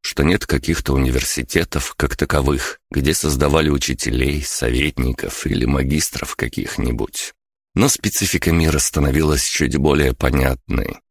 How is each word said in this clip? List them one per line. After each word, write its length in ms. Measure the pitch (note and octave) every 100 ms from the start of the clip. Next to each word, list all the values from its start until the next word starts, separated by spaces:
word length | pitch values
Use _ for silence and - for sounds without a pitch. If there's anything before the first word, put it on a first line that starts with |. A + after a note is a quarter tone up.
| -
что 160 | -
нет 240 | D2 F#2+ -
каких-то 460 | C#2 - E2 -
университетов 1000 | C2+ B1+ B1 - - B1 E2 F2 - - -
как 200 | D2 -
таковых, 640 | D2+ D2+ C2+ C#2 - - _
где 200 | - C#2
создавали 580 | - D2+ C2+ D2 D#2 D2+
учителей, 680 | C#2+ - B1 A#1+ A1+ C2 C#2+
советников 1040 | C2+ - A#1 A#1+ D2+ - B1 B1 G1+ - -
или 180 | -
магистров 720 | A#1+ C2+ C2+ D2+ - - - -
каких-нибудь. 1000 | A#1 - - - B1 A1+ G#1+ - - _ _ _ _
Но 140 | - C3+
специфика 640 | - G#3 - F#2 E2+ -
мира 260 | E2 D#2+ D2+
становилась 640 | - - C#2+ C#2 D#2 D2
чуть 340 | - - C2+ C#2+
более 380 | D2 C#2+ C#2
понятной. 840 | B1+ B1+ C2+ C2 C2 - A1+ - - _